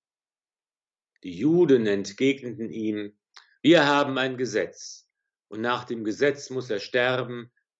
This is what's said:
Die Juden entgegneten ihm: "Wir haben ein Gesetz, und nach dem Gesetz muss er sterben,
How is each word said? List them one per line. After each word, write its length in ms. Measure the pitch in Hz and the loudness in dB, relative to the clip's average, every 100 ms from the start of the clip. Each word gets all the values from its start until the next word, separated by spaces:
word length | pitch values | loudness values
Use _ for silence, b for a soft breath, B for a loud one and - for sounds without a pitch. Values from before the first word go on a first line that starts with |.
| _ _ _ _ _ _ _ _ _ _ _ _ | _ _ _ _ _ _ _ _ _ _ _ _
Die 160 | 92 85 | -14 -2
Juden 480 | 143 170 170 127 107 | 2 4 6 6 4
entgegneten 840 | 101 95 - 135 139 123 101 113 | -2 -4 0 0 0 -8 -10 -10
ihm: 460 | 110 107 104 104 _ _ b b b | -6 -6 -6 -10 _ _ b b b
"Wir 240 | 143 170 143 | 6 6 6
haben 320 | 143 135 131 | 2 2 0
ein 180 | 131 127 | -4 -4
Gesetz, 680 | 123 101 85 - - - _ _ _ _ _ | -2 -2 -4 -8 -20 -20 _ _ _ _ _
und 140 | 107 | -6
nach 240 | 120 120 | -4 -4
dem 180 | 117 117 | -4 -6
Gesetz 480 | 110 92 139 139 - | -4 0 0 0 -8
muss 180 | 131 123 | -8 -6
er 120 | 101 | -6
sterben, 720 | - 127 123 127 123 123 117 _ _ | -2 0 0 0 -4 -10 -14 _ _